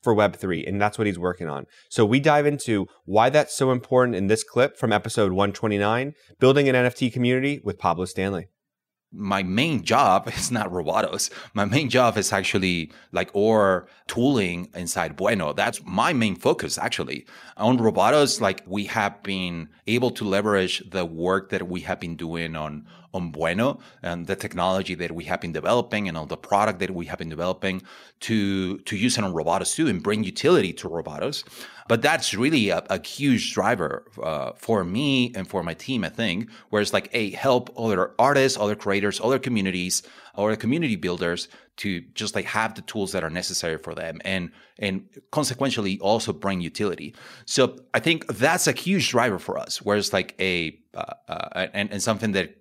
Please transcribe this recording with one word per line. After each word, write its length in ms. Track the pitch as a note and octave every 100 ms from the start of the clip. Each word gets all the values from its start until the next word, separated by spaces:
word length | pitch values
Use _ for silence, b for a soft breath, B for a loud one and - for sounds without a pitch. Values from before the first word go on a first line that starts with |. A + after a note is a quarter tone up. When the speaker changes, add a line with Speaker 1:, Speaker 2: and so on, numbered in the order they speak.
Speaker 1:
for 100 | -
Web 220 | G#2+ G2+
three, 320 | - F#2+ E2 -
and 160 | G2+
that's 160 | G#2 -
what 80 | G#2+
he's 100 | F2
working 300 | F2+ F2 E2
on. 200 | C#2+ - b b
So 140 | -
we 140 | G#2+ C3
dive 260 | D3 D3
into 440 | D3 C#3+ - G#2+ F#2 b
why 260 | - G2+ A#2+
that's 260 | D3 C#3+ -
so 140 | C3
important 460 | B2+ - B2+ B2 G2+
in 100 | G2
this 160 | A2
clip 340 | - B2 C#3 -
from 160 | A#2+
episode 380 | G#2 A#2 - G2+
one 220 | F#2 G2+
twenty-nine, 640 | G2 A2 G#2 G#2 A#2 C#3 D#3 b b
Building 280 | C3 C#3 C#3
an 60 |
N 120 | B2+ B2
F 100 | -
T 120 | B2+
Community 520 | A#2+ A#2+ B2+ C#3 C#3+
with 160 | G#2 F2+
Pablo 260 | F#2 E2+
Stanley. 440 | F2+ - F#2+ F#2+ F#2 _ _ _ _ _ _
Speaker 2:
My 280 | - G2+ G2
main 420 | F#2 G2 D#3+ C3+
job 420 | F2 A#2 B2+ F#2+ -
<laughs> 80 | -
is 140 | -
not 220 | A#2+ G2+
Robotos. 580 | F2+ D#2 F#2 G2+ G2+ - B B
My 140 | G#2 G2+
main 240 | C3+ C#3+
job 260 | B2+ A#2+ G#2+
is 160 | F#2+
actually, 580 | G2+ F#2 G#2 F#2 F2 D#2 B B
like, 180 | F2+ F#2
or 520 | G2+ G#2+ A2 G2 F2+ - b -
tooling 640 | - B2+ C3 F#2 F2 F2+
inside 420 | F2+ E2+ F#2+ E2 D2
Bueno. 360 | F#2 A2+ D#2
That's 320 | D2 G#2+ -
my 300 | - F#2 C#3+
main 200 | C#3+ A2
focus, 440 | F2+ - - D2+ -
actually. 480 | G#2 - D#2 C#2 - B B -
On 200 | G#2+ B2+
Robotos, 600 | A2+ F#2 G#2 D3 C#3+ -
like, 220 | G2+ F#2+ -
we 200 | G2+ G2
have 360 | A2+ G2+ G2+
been 460 | G2 F#2+ F2+ E2+ D#2+ b -
able 260 | A#2 B2
to 120 | -
leverage 580 | G#2 G2 G#2+ G2+ F#2 - -
the 160 | F#2+
work 460 | F2 E2 F2 F#2+ F#2+
that 180 | F#2+ F2+
we 140 | F2+
have 180 | F#2 F2
been 160 | F2 D#2+
doing 400 | E2 E2+ E2 D#2+
on, 300 | D2+ D2+ B B B
on 180 | F#2+ F2
Bueno 500 | D2 E2 F2+ B2+ - B B
and 240 | F2 F2 E2+
the 80 |
technology 600 | F#2+ G2+ F2+ F2+ F#2+ F#2
that 180 | E2+ E2+
we 120 | E2
have 180 | D#2+ F2
been 100 | E2+
developing 560 | D#2 D#2 A#2+ - G#2+ G2
and 80 | E2
all 80 |
the 140 | D2+ E2+
product 400 | - G2+ G#2+ F#2
that 140 | F#2
we 120 | F2+
have 140 | E2+ -
been 100 | E2
developing 540 | D#2 F2 F#2 G2 F#2+ B B B _
to, 580 | - A2 G2 G2 F#2 G2
to 180 | - G2+
use 220 | A#2 A#2
it 60 |
on 100 | G2+
Robotos 400 | E2 F2+ - -
too 140 | - D#3+
and 140 | C3
bring 220 | G2+ G#2+
utility 480 | G2 - C#3 F3 F#2+
to 160 | - F#2
Robotos. 560 | E2 D#2 D2 G#2 D3 - B B B -
But 120 | A#2
that's 320 | C#3 D#3+ -
really 380 | G2 C3 D#3 G2+
a, 80 | E2+ -
a 160 | F#2+
huge 480 | - - C#3 A2+ -
driver, 540 | - G2 A#2 D#2 C2+ - -
uh, 300 | D#2 D2+ B1+ -
for 280 | - A2
me 480 | F2 G#2 D3 C3+ A#2+
and 120 | G#2+ F2+
for 160 | F#2+
my 120 | E2+
team, 300 | E2 - C3
I 40 | E2
think, 380 | - A2+ F2 A#2 B B
where 100 | G#2
it's 120 | G#2
like, 200 | - -
hey, 180 | A#2+ G#2
help 400 | - C3 B2 B2+ -
other 360 | A2+ F#2+ F#2+ -
artists, 380 | B2+ C#3+ C3+ A#2
other 180 | G#2 G#2
creators, 440 | G2+ G2+ G2+ F#2+
other 200 | A#2 C3
communities, 640 | B2+ A2+ F#2+ F#2 F2+ - B B B -
other 180 | G#2
community 400 | A2 A#2 D3+ D#3
builders 540 | G2 F2+ F2 E2+ F2+ - b b -
to 220 | G2+ F2 -
just, 220 | - G#2 G#2
like, 80 | E2+
have 300 | G#2+ A2+ A2
the 60 |
tools 300 | - A2 F#2+
that 120 | F#2+
are 60 | D#2+
necessary 480 | E2+ F2+ F2+ E2+ D#2+
for 160 | - D#2+
them 240 | D#2+ D#2+
and, 280 | F#2+ F#2+ F2 b b b
and 280 | G2+ F#2+ - - _
consequentially 640 | - C#3 B2 C#3 B2 G2+ G2
also 340 | G2 A2+ A2
bring 280 | D#2 G2 F#2+
utility. 560 | F2 - G#2 E2 D2+ B B B -
So 300 | - B2+ - _
I 60 | A#2+
think 300 | D#3+ D#3+ -
that's 400 | F#2+ C3+ F3 -
a 40 |
huge 380 | B2+ F3 G3 A#2
driver 300 | A#2+ B2 F#2
for 180 | - E2
us, 240 | - -
where 140 | G2+ G#2
it's 160 | G2
like 240 | G2 F#2 -
a, 400 | F#2 F2 E2 - _
uh, 200 | E2+ - - -
uh, 380 | D#2+ - - F#2+
and, 160 | G2 G2+
and 120 | G2+
something 300 | A#2 G#2 A2
that 260 | G2 E2 -